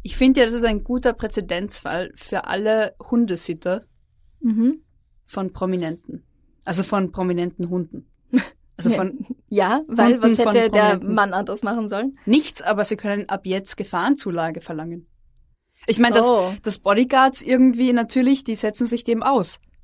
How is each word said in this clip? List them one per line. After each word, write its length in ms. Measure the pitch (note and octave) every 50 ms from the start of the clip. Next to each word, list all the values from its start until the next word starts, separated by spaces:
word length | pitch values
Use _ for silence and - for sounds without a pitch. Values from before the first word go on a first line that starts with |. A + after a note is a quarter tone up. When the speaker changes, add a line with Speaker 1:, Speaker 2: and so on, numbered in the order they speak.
Speaker 1:
Ich 140 | - - -
finde 220 | - C4 C4 C4 C#4
ja, 60 | B3
das 80 | A3+ A#3
ist 80 | A#3+ A#3
ein 180 | A3+ G#3+ G#3 -
guter 300 | - B3 B3+ B3+ B3 A#3
Präzedenzfall 1000 | - A3 G#3+ - A3 F3+ F3+ F3 F3 G3 G#3 - - - - D3+ F3 F#3 - -
für 300 | - - - G#3 F#3 -
alle 500 | - - G3 G#3+ G#3+ A3 A3 G#3+ - - - - -
Hundesitter 720 | B3 A#3 A#3+ G3 F3 E3+ - - E3+ D#3+ - F3+ F#3 A3+ - _ _ _ _ _ _ _ _ _ _ -
Speaker 2:
Mhm. 420 | D#4 A#3 G#3+ A3 A3+ B3+ D#4 D#4 _ _ _ _ _ _ _ _ _
Speaker 1:
von 260 | - - G3+ F#3+ F#3 -
Prominenten. 680 | - F#3+ F#3 F#3 F3+ E3+ D#3+ E3+ F3 _ - - - _ _ _ _ _ _ _ _ -
Also 160 | - C#3+ F3+
von 300 | F#3+ - G#3+ G3 F#3+ E3+
prominenten 580 | - F#3+ F#3 F3+ F3 F3 F3 F3+ - - F3 E3+
Hunden. 380 | F3+ F3+ E3+ E3 - - - _ _ _ _ _ - B3+ - - - _ _ _ _
Also 140 | - D#3 A3+
Speaker 2:
Ja. 40 | A3
Speaker 1:
von 300 | - F#3 F#3+ C4 - - - B3 _ _ -
Speaker 2:
Ja, 320 | G#3 G3+ F#3+ F#3 A3+ D4 D#4
weil 260 | - A#3 A#3 A#3 A#3+ B3
Speaker 1:
Hunden 80 | A#3+
Speaker 2:
was 100 | A3 A#3 A3+
hätte 60 | A3+ A#3
Speaker 1:
von 100 | A3 G3+
Speaker 2:
der 160 | A#3 A3+ A3
Speaker 1:
Prominenten. 460 | G#3 G#3 G#3+ G#3 G3 F#3 F#3 G3 G#3+
Speaker 2:
Mann 180 | G#3+ G3+ G3 F3+
anders 300 | F#3 F3 - G3 G#3 -
machen 260 | G3+ A#3 A#3 G#3+ G3+
sollen? 240 | G#3 G3+ A#3 C4+ C4+ - -
Speaker 1:
Nichts, 360 | G3+ A#3 D4+ D4+ - - -
aber 240 | - F#3 G#3+ G3 G#3
sie 100 | - G#3+
können 320 | G3+ - G#3 G3+ G3+ G3+
ab 180 | - G3 F#3+ -
jetzt 280 | F#3 F#3 G3 G3 - -
Gefahrenzulage 840 | - G3 - - E3+ F3+ A#3 C#4 C#4+ - G3 E3+ E3+ E3 E3 D#3+ E3
verlangen. 460 | - - E3 D3+ D#3+ E3+ E3+ F3 - _ _ _ _ _ _ _ _ _ _ _ _ _ _ _ _
Ich 100 | - A3+ A3+
meine, 160 | A#3+ A#3 A3
dass, 120 | A#3 A#3
Speaker 2:
Oh. 260 | B3 A#3+ G#3 F3+ F#3 G3 G3+
Speaker 1:
dass 160 | - G#3+ G3
Bodyguards 640 | - - G3 G3+ G#3+ B3+ B3 C#4 C4 C4 C4+ B3+ -
irgendwie 500 | - - B3+ B3+ C4 C4 A#3 A#3 B3+ B3+
natürlich, 520 | B3 A#3+ A#3 A#3 - B3+ B3+ C4 C#4 C4+ -
die 120 | - A3
setzen 300 | G3+ - G#3+ G#3 - B3
sich 180 | A3+ A#3 A#3+ -
dem 200 | A#3+ A#3 A3+ -
aus. 360 | C#4 C#4 A#3 F3 - - - _ _ _ _